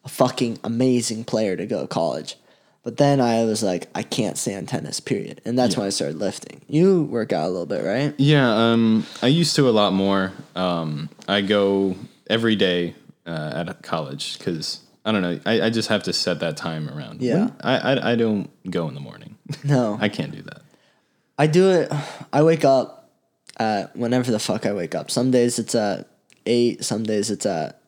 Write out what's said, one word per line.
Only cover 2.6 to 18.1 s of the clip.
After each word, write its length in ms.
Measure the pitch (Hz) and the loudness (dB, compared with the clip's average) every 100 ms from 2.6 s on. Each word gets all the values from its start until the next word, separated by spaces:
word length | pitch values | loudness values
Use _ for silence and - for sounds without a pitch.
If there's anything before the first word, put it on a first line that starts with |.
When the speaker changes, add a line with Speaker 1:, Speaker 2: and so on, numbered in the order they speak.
| _ _ | _ _
Speaker 1:
But 140 | 120 - | -12 2
then 240 | 143 139 | 4 4
I 240 | 120 113 | 4 2
was 180 | 117 107 | 2 0
like, 260 | 107 90 - | 0 -2 -4
"I 80 | - | -8
can't 360 | 107 - 104 - | -6 -2 -4 -4
stand 300 | - 98 82 | -6 -6 -6
tennis, 300 | 101 - - | -6 -6 -10
period." 440 | - 113 - - | -4 -4 -4 -10
And 140 | - 123 | -4 2
that's 160 | 123 | 2
Speaker 2:
Yeah. 60 | - | 2
Speaker 1:
when 60 | 98 | -2
I 20 | |
started 260 | 95 73 78 | -2 -4 -4
lifting. 440 | 98 - - - - | -6 -6 -16 -20 -2
You 340 | 151 185 185 | 4 4 4
work 280 | 151 117 110 | 2 -2 -2
out 140 | 87 82 | -2 -2
a 40 | |
little 160 | 90 92 | -4 -4
bit, 180 | 95 | -4
right? 300 | - 113 143 - | -2 0 -2 2
Speaker 2:
Yeah, 320 | 143 147 127 | 6 6 6
um, 540 | 110 113 117 113 110 - - | 4 4 4 4 4 0 -2
I 60 | 120 | 2
used 280 | 165 156 - | 4 2 4
to 120 | 131 | 4
a 40 | |
lot 200 | 110 101 | 4 4
more. 400 | 95 98 98 92 - - 87 | 2 2 2 0 -6 -12 -4
Um, 540 | 92 85 78 76 76 - - | -2 -2 -4 -6 -10 -12 -2
I 140 | 101 | -2
go 540 | 98 104 98 98 98 92 - _ - | 2 2 2 2 0 -4 -12 _ -4
every 260 | 113 113 107 | 0 2 2
day, 380 | 98 87 85 - - _ 85 | 2 2 -2 -6 -20 _ -10
uh, 260 | 82 78 76 85 | -8 -6 -6 -8
at 140 | - | -10
college 560 | - 85 71 73 - - | -6 -6 -6 -8 -10 -8
'cause, 400 | - 82 - - _ _ | -6 -6 -8 -10 _ _
I 80 | 110 | -2
don't 80 | 107 | -2
know, 160 | 90 87 | -2 -4
I, 180 | - 113 | 0 0
I 80 | 107 | 2
just 180 | 113 107 | 0 0
have 140 | 104 | -2
to 80 | 92 | -2
set 260 | - - 82 | -4 -2 -2
that 160 | 82 76 | -4 -6
time 320 | 85 80 76 | -6 -6 -8
around. 320 | 73 - - | -10 -14 -8
Speaker 1:
Yeah. 140 | 123 | -2
Speaker 2:
When, 180 | 160 226 - | 0 0 -4
I, 140 | - - - | -2 0 2
I, 180 | 135 - | 0 0